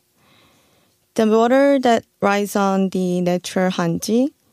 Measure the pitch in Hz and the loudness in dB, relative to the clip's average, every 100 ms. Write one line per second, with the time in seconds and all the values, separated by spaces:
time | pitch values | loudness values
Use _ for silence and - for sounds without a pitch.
0 | _ _ _ _ _ _ _ _ _ _ | _ _ _ _ _ _ _ _ _ _
1 | _ - 220 220 233 269 277 277 262 233 | _ -2 0 2 2 2 2 2 2 0
2 | - - 202 202 202 208 196 190 190 185 | -2 -4 -2 0 -2 -2 0 0 0 -2
3 | 180 180 175 180 - - 185 185 170 170 | -2 -2 -2 -2 -4 -2 -2 0 -2 -4
4 | - 226 277 - _ | -2 0 0 -4 _